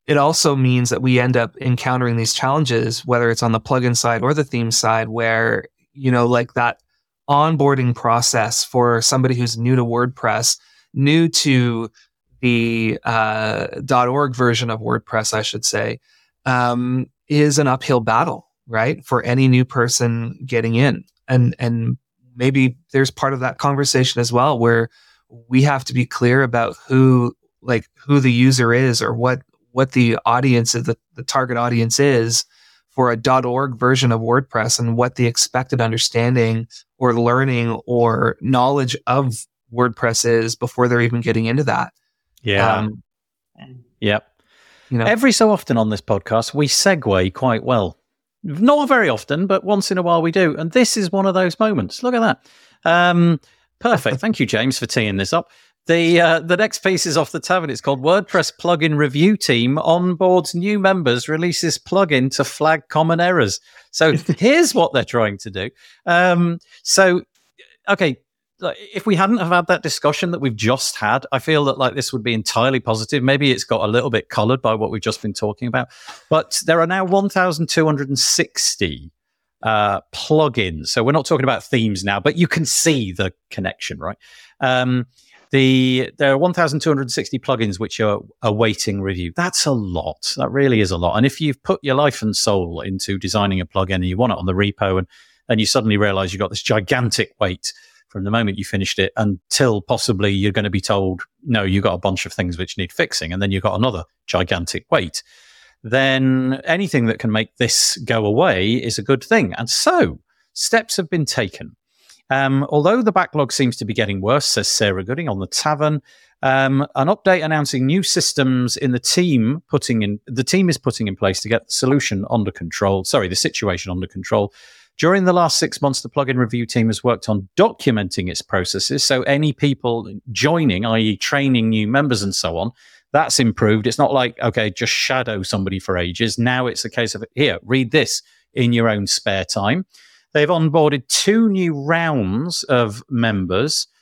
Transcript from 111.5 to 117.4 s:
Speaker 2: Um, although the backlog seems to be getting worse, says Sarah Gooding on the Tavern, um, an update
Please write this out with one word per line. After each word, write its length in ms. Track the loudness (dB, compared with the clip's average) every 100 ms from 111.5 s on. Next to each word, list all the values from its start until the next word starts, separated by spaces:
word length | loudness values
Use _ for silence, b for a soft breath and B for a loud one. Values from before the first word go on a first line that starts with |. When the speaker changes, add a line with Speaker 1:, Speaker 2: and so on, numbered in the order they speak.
| -6 -18 -20 _ b b b b
Speaker 2:
Um, 340 | 0 2 0 0
although 320 | 2 2 2
the 100 | 2
backlog 400 | 0 0 0 -2
seems 240 | 0 0 -2
to 80 | -4
be 80 |
getting 280 | -2 -2 -2
worse, 240 | 0 0 0
says 220 | -2 -2
Sarah 360 | 0 0 0
Gooding 240 | -4 -6 -4
on 120 | -6
the 80 | -6
Tavern, 540 | -4 -2 0 0 -2 -6 b b b
um, 460 | 0 2 2 0 -2 0
an 120 | 0
update 360 | 0 2 2